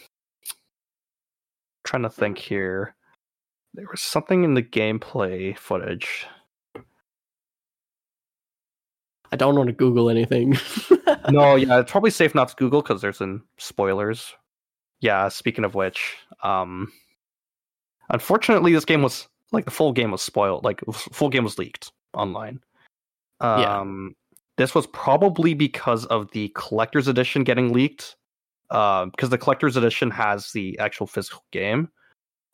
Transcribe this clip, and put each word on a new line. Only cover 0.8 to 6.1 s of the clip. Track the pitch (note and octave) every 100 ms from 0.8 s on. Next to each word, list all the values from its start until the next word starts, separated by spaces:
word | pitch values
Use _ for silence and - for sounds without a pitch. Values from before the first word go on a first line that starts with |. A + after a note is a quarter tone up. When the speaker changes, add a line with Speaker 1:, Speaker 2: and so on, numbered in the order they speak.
| _ _ _ _ _ _ _ _ _ _
Speaker 1:
trying | - C3
to | A2+
think | - G#2 F#2+
here. | - G2+ F#2+ F#2+ G#2 - _ _ _ _ _ _ _
There | - G3
was | -
something | - D#3 - F#3
in | E3+
the | C3
gameplay | A#2+ A2+ G#2+ A2 - C3 F#2+ F#2 F#2+ G2+
footage. | - F#2+ F#2 F2 -